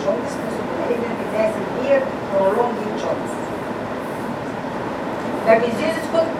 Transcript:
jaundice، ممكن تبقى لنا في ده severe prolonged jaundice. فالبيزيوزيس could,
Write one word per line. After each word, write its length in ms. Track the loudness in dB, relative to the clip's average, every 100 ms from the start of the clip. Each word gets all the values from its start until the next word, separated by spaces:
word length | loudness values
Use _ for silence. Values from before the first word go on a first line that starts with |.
jaundice، 340 | 0 0 -2 -4
ممكن 180 | -4 -4 -2 -2
تبقى 160 | 0 0
لنا 140 | 0 -2
في 60 | -2
ده 120 | 2 2 0
severe 460 | -2 -2 4 4 4 -4 0
prolonged 720 | 4 4 4 2 0 -2 -2
jaundice. 340 | -2 -2 -2 -4 -4 -4 -4 -4 -4 -4 -4 -4 -4 -4 -4 -6 -6 -4 -4 -4 -4 -4 -4 2 6
فالبيزيوزيس 600 | 6 4 2 0 0 2
could, 160 | 2 2